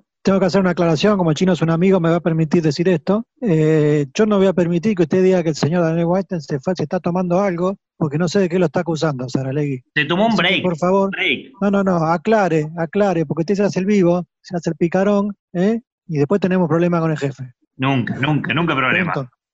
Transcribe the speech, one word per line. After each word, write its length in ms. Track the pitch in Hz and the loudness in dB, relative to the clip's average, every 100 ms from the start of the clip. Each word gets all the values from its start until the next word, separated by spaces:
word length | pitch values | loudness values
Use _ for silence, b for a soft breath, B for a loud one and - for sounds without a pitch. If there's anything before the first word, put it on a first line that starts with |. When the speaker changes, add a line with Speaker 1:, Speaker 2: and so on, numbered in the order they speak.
| _ _ | _ _
Speaker 1:
tengo 200 | - 196 | 0 2
que 40 | 185 | 2
hacer 160 | 190 | 2
una 100 | 185 | 0
aclaración, 460 | 175 170 156 202 202 | 0 0 2 2 2
como 140 | 175 | 0
el 40 | 151 | 2
Chino 180 | 185 | 0
es 80 | 175 | 0
un 80 | 165 | 0
amigo, 280 | 165 190 190 | 2 2 2
me 100 | 165 | 2
va 80 | 170 | 0
a 20 | |
permitir 420 | 170 160 160 175 | 0 0 0 2
decir 260 | 160 143 175 | 0 0 0
esto. 340 | 170 - 202 233 _ | 0 0 -2 -2 _
Eh, 640 | 240 160 156 156 151 151 139 | -2 2 2 2 2 0 -2
yo 120 | - 214 | 0 0
no 120 | 202 | 4
voy 100 | 190 | 2
a 60 | |
permitir 400 | 180 170 175 220 | 2 0 0 0
que 100 | 190 | 0
usted 200 | 156 185 | 0 2
diga 180 | 185 185 | 4 2
que 80 | 160 | 0
el 60 | 147 | -2
señor 260 | 147 175 | 0 0
Daniel 240 | 165 165 170 | 0 0 0
Weinstein 360 | 185 190 175 | -2 -2 -8
se 180 | 143 147 | -6 -6
fue, 160 | - 185 | -4 -4
se 80 | |
está 160 | 147 185 | -4 -4
tomando 400 | 180 175 180 175 | -2 -2 0 0
algo, 380 | 202 170 180 196 _ _ | 0 -2 -4 -6 _ _
porque 200 | 160 147 | -4 -2
no 100 | 175 | 0
sé 120 | 202 | 0
de 100 | 185 | 0
qué 100 | 180 | 0
lo 60 | 170 | 0
está 160 | 180 | 0
acusando, 460 | 165 156 156 131 127 | -4 -2 -2 -4 -4
Saralegui. 540 | 131 131 143 147 127 - - | -4 -4 -4 -4 -6 -6 -4
Speaker 2:
Se 100 | 143 | -2
tomó 200 | 175 226 | 0 2
un 60 | |
Speaker 1:
Así 40 | 214 | 2
que, 60 | 170 | 0
Speaker 2:
break, 160 | 185 | 0
Speaker 1:
por 140 | 180 165 | -2 -2
favor. 320 | 175 196 196 | 0 2 0
Speaker 2:
break. 400 | 175 180 113 - - | -2 -4 -4 -6 -6
Speaker 1:
No, 100 | 196 | -2
no, 120 | 196 | 0
no, 120 | 190 175 156 | 0 0 0
aclare, 640 | 170 214 220 185 160 151 170 | -2 0 2 2 0 -2 -6
aclare, 480 | 165 202 202 170 151 | -4 0 0 0 -2
porque 160 | 156 | -4
usted 140 | 165 196 | -2 0
se 80 | |
hace 160 | 202 175 | 0 -2
el 60 | 190 | 0
vivo, 420 | 208 170 175 170 _ | 2 4 2 -2 _
se 140 | - 180 | -10 -6
hace 140 | 165 | -6
el 60 | 160 | -2
picarón, 600 | 170 180 196 202 208 202 _ | -2 0 2 0 -2 -8 _
¿eh? 280 | 180 190 226 - _ _ | -2 -2 -2 -6 _ _
Y 120 | 151 | -2
después 220 | 143 202 | 0 0
tenemos 280 | 185 185 170 | 0 0 0
problemas 340 | 160 175 170 | 2 2 0
con 100 | 160 | 0
el 60 | 147 | -2
jefe. 360 | 139 131 131 - _ _ | -4 -6 -14 -18 _ _
Speaker 2:
Nunca, 380 | 131 139 107 123 | -2 0 -2 -4
nunca, 360 | 139 147 - | -2 -2 -2
nunca 220 | 151 170 139 | -2 0 0
problema. 380 | 131 107 92 | 0 0 0
Speaker 1:
Punto. 160 | 143 131 _ _ | -4 -8 _ _